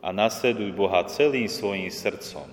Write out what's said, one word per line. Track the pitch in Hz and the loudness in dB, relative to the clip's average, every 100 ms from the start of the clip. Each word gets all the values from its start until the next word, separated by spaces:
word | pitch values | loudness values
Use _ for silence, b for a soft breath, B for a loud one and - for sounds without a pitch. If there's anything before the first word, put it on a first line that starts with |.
a | - | -4
nasleduj | 95 110 - 127 113 104 | 0 0 2 0 0 -2
Boha | 92 98 92 87 | 2 4 4 2
celým | - 147 135 107 | 2 2 4 -2
svojim | - 101 98 92 | -2 -4 -2 -6
srdcom. | - 110 - - - 71 | -4 -4 -4 -12 -14 -14